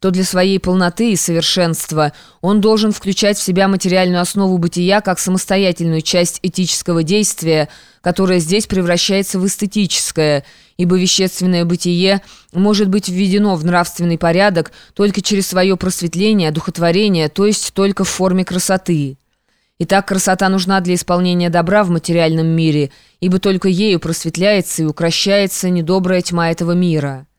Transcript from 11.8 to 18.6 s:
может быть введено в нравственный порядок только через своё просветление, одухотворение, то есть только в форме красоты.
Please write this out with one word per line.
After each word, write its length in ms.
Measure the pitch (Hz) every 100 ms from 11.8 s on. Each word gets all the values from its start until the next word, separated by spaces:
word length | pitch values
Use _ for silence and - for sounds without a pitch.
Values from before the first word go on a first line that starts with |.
| 175 175 190 196 - - _
может 360 | 175 202 208 202
быть 200 | 202 190
введено 480 | 180 196 202 208 180
в 80 |
нравственный 540 | 160 175 170 - 170 165
порядок 520 | 170 170 202 175 151 - -
только 260 | _ 208 196
через 260 | 190 208 196
своё 280 | 185 185 185
просветление, 760 | 185 - 175 165 208 214 160
одухотворение, 760 | 151 - 170 170 170 214 180 156
то 160 | -
есть 280 | 202 208 -
только 300 | - 196 196
в 40 | 190
форме 360 | - 185 185
красоты. 720 | 180 180